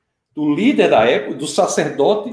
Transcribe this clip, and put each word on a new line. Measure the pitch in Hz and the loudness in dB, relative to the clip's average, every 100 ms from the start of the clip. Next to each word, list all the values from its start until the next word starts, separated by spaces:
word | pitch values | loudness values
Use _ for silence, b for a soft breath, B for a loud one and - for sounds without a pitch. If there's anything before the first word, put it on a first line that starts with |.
| _ _ _ | _ _ _
do | 151 151 147 | -6 -4 0
líder | 233 214 160 | 0 2 4
da | 131 | 4
época, | 117 190 - 127 | 4 0 -4 -8
do | 151 | -4
sacerdote, | - 180 208 143 135 156 214 247 | -2 0 -2 -4 0 0 0 -4